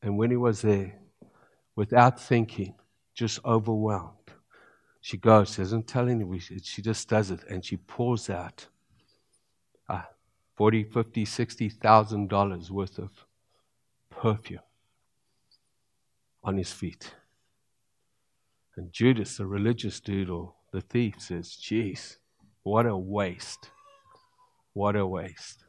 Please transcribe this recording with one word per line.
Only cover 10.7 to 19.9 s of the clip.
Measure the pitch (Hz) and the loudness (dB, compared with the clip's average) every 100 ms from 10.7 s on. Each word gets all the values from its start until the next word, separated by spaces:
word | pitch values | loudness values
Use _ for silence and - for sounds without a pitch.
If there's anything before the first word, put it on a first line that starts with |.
| 110 | 4
fifty, | 107 120 113 - 104 | 0 -2 -2 -2 -4
sixty | - 117 - 110 | -2 -4 -2 -6
thousand | - 107 110 107 107 101 | -2 6 8 6 -2 0
dollars | 101 101 90 85 | 2 0 -2 -8
worth | 95 95 - | -6 -6 -8
of | 101 - _ _ _ _ _ _ _ _ _ | -14 -14 _ _ _ _ _ _ _ _ _
perfume | - 117 107 - 90 _ _ _ _ _ _ _ _ _ _ _ _ _ _ _ _ _ _ | -2 0 0 -4 -16 _ _ _ _ _ _ _ _ _ _ _ _ _ _ _ _ _ _
on | - 98 | -4 -4
his | 90 | -4
feet. | - 92 - - - _ _ _ _ _ _ _ _ _ _ _ _ _ _ _ - | -6 -10 -10 -20 -20 _ _ _ _ _ _ _ _ _ _ _ _ _ _ _ -16
And | 90 | -14
Judas, | - 117 123 98 - | 0 2 4 0 -6
the | 98 | -6
religious | 101 107 120 107 | 0 0 0 -4